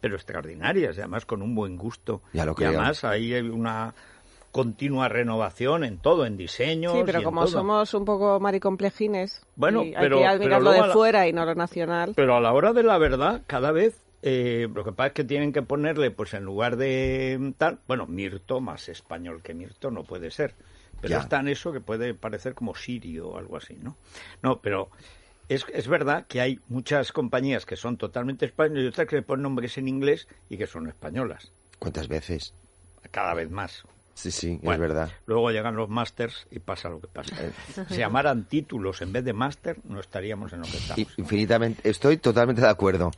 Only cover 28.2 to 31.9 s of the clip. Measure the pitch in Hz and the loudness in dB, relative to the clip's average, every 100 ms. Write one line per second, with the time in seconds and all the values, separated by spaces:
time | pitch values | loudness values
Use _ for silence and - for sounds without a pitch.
28.2 | 123 135 135 - 156 147 127 117 160 151 | -6 -4 -4 0 0 0 -2 -2 -2 -2
29.2 | 123 135 139 131 120 - 131 135 139 160 | -2 -4 -2 -4 -4 -6 -6 0 2 0
30.2 | - - _ 95 98 - 80 78 76 98 | -2 -20 _ -8 -8 -8 -12 -10 -8 -6
31.2 | 123 - - _ _ _ 90 | -6 -8 -16 _ _ _ -8